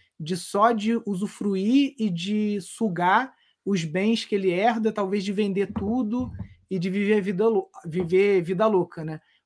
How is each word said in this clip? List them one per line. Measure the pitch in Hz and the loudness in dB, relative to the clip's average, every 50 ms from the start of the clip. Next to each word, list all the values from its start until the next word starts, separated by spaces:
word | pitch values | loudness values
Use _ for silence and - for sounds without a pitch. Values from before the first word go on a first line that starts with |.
| _ _ _ - | _ _ _ -12
de | 160 151 185 | -6 -6 -6
só | 175 - - - 202 208 233 240 | -6 -6 -4 0 4 4 4 4
de | 214 202 220 233 233 - | 2 0 0 0 0 0
usufruir | 202 202 180 208 185 - - - 208 196 190 190 214 254 277 285 262 - - | -2 -4 -4 -4 -6 -6 -4 -4 -2 0 0 2 4 4 4 4 2 0 -2
e | 220 208 | -2 -2
de | 175 165 170 196 214 214 214 208 208 202 | -2 -2 -4 -2 -2 0 0 0 -2 -4
sugar | 185 - - - 226 220 175 170 175 175 196 226 262 262 - _ _ _ _ _ - | -6 -8 -6 -4 -2 -2 0 0 2 4 4 4 2 0 -8 _ _ _ _ _ -4
os | 190 202 180 165 | -2 0 0 0
bens | 156 147 185 196 214 233 220 - | -2 -2 0 2 2 2 0 0
que | - 214 | -2 -2
ele | 202 190 185 | 0 2 2
herda, | 170 180 196 240 226 226 220 220 | 2 2 2 2 2 2 0 -2
talvez | 214 214 202 185 196 208 185 | 0 -2 -2 -2 -2 -2 -2
de | 202 196 | -2 -2
vender | 190 214 202 190 196 196 190 202 | 0 0 0 0 -2 -2 -2 -4
tudo | 202 196 202 233 254 247 208 220 247 254 240 - - - - - _ _ - | -4 -4 -2 -2 -2 -2 -2 -2 -4 -4 -6 -8 -12 -14 -14 -16 _ _ -6
e | 190 185 | -4 -4
de | 170 190 | -2 -2
viver | 185 202 202 202 214 208 | -2 0 0 2 2 2
vida | 185 196 196 175 214 | 0 -2 -2 0 2
lou-, | 226 226 196 - - - - - | 2 2 2 0 -4 -8 -16 -12
viver | 170 151 180 180 165 180 185 202 202 202 185 175 | -6 -4 -4 -2 2 4 4 4 4 4 2 2
vida | 160 190 175 220 | 0 0 2 2
louca, | 220 214 180 170 - - 175 156 | 2 4 2 0 -2 -4 -10 -10
né? | 156 156 156 _ _ _ _ _ | -10 -10 -12 _ _ _ _ _